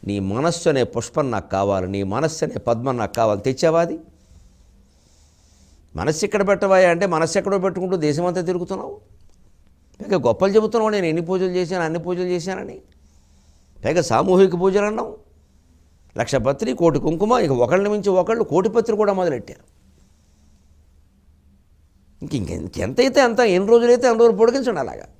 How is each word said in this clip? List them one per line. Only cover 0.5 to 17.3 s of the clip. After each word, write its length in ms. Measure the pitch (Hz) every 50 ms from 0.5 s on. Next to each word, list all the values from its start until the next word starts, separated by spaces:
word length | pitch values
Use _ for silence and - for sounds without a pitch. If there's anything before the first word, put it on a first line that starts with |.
| 165 165 - 170
అనే 160 | 151 135 120
పుష్పం 460 | 117 - 117 117 - - 165 147 131
నాకు 200 | 117 101 92 -
కావాలి, 380 | - 95 98 101 98 95 92 92
నీ 140 | 98 101 98
మనస్సు 420 | 95 98 120 151 160 156 - -
అనే 100 | 156 - 131
పద్మం 380 | - 120 117 113 120 135 131
నాకు 180 | 120 107 98 -
కావాలి. 260 | - 113 113 104 98
తెచ్చావా 400 | - 135 131 - - 165 156 165
అది? 180 | 170 170 - 330 - - _ _ _ _ - - - - _ _ _ _ _ _ _ _ _ _ _ _ _ _ _ _ _ _ _ _ _ _ _ _ _ _ _ _ _
మనస్సు 280 | - - - 156 156 -
ఇక్కడ 240 | 202 208 208 196 190
పెట్టవా 280 | 202 190 202 196 190
అంటే 300 | 185 190 180 170 170 196
మనస్సు 320 | 190 175 156 165 160 160 202
ఎక్కడో 200 | - 196 196 196
పెట్టుకుంటూ 380 | 180 196 170 180 180 185 185
దేశమంతా 440 | 180 151 151 143 151 175 180 175 185
తిరుగుతున్నావు. 600 | 175 160 185 175 175 170 196 - - - - - _ _ - - - - - _ _ _ _ _ _ _ _ _ _ _ _ _
పైగా 200 | 202 - 196 180
గొప్పలు 300 | 139 123 110 - 180 202
చెబుతున్నావు, 400 | 196 214 214 220 214 233 220 214
"నేను 160 | 214 208 185
ఎన్ని 160 | 165 156 165 170
పూజలు 260 | 165 190 185 185 185
చేశాను, 360 | 180 180 185 156 185 180 170
అన్ని 140 | 156 160 170
పూజలు 260 | 160 175 180 175 185
చేశానని." 540 | 180 180 175 160 185 190 190 196 - 233 - - _ _ _ _ _ _ _ _ _ _ _ _ _ _ _ _ _ _ - -
పైగా 180 | 113 156 180 160
సామూహిక 580 | - 113 117 156 190 185 180 196 190 165 175
పూజలు 240 | 175 190 185 208 202
అన్నావు, 320 | 208 214 220 - - - - - _ _ _ _ _ _ _ _ _ _ _ _ _ _ _ _ - _ -
లక్ష 160 | 117 - -
పత్రి, 380 | 135 110 127 143 - 226 220 254
కోటి 260 | - 170 170 147 147
కుంకుమ, 340 | 110 117 113 - 202 214